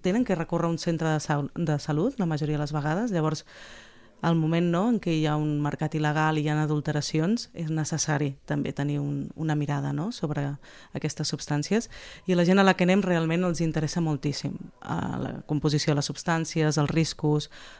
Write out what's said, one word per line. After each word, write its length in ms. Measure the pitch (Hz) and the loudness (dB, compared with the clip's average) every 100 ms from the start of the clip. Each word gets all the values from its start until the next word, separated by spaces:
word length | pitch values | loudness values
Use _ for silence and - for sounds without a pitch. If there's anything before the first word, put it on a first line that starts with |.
tenen 240 | - 208 | 2 2
que 120 | 247 175 | 2 0
recórrer 340 | 165 170 170 | 0 0 0
a 20 | |
un 60 | 165 | 0
centre 320 | - 165 160 | 0 0 2
de 100 | 156 | 0
sal-, 300 | - 147 139 | 0 -2 -2
de 240 | - 165 147 | -2 0 0
salut, 380 | - 151 208 269 | 0 0 0 0
la 80 | 175 | -2
majoria 300 | 151 147 151 | 0 -2 -2
de 60 | |
les 100 | 147 | -2
vegades. 380 | 151 147 165 240 | -2 0 -2 0
Llavors, 340 | 180 151 151 - - - - - - - - | 0 0 -2 -8 -20 -20 -20 -20 -20 -20 -4
al 120 | 165 165 | 2 2
moment, 340 | 156 165 175 | 2 2 2
no, 140 | 170 220 | 2 2
en 100 | 226 | 0
què 80 | - 160 | 0 0
hi 80 | 151 | 2
ha 60 | 151 | 0
un 220 | 151 147 | 0 0
mercat 360 | 147 - 156 156 | -2 -2 -2 0
il·legal 420 | 151 151 156 156 | 0 2 2 2
i 60 | |
hi 40 | 151 | 2
ha 80 | 151 | 2
adulteracions, 880 | 151 151 147 151 143 156 165 233 - | 2 0 0 -2 0 0 0 0 -4
és 160 | - 160 | -8 -4
necessari 640 | 160 151 160 - 143 147 135 - | -2 -2 -2 0 0 -2 -4 -4
també 240 | 147 - | -2 -2
tenir 260 | 147 143 147 | -2 -2 -2
un, 260 | 143 143 139 - | -2 -4 -6 -4
una 200 | 160 151 | -2 0
mirada, 360 | 147 143 139 | 0 -2 -2
no, 180 | 143 180 - | -2 -4 -4
sobre 300 | 156 147 143 143 - - - - | -4 -2 -4 -6 -12 -20 -12 -6
aquestes 320 | 151 - 151 | -6 -4 -4
substàncies. 600 | 151 - 147 147 208 - - - - | -4 -2 -2 2 0 -2 -14 -18 -12
I 80 | - | 0
a 60 | 180 | 4
la 60 | 175 | 6
gent 120 | 190 | 6
a 40 | |
la 80 | 196 | 6
que 160 | 185 180 | 6 4
anem 160 | 196 | 4
realment 400 | 196 170 160 170 | 4 2 2 2
els 160 | 180 165 | 0 0
interessa 400 | 165 156 151 - | 0 0 0 0
moltíssim, 560 | 160 147 147 139 - - - - | 0 0 -2 -4 -6 -8 -12 -14
eh, 200 | - 165 - 123 | -6 -4 -4 -4
la 80 | - - | -6 -8
composició 480 | - 151 151 147 - | -4 0 2 2 2
de 80 | 143 | 0
les 80 | - | 0
substàncies, 720 | 143 - 165 165 165 151 151 | -4 -2 -2 0 0 2 2
els 120 | 143 | 2
riscos... 580 | 165 156 - 151 151 - - - | 2 0 0 0 0 -2 -14 -20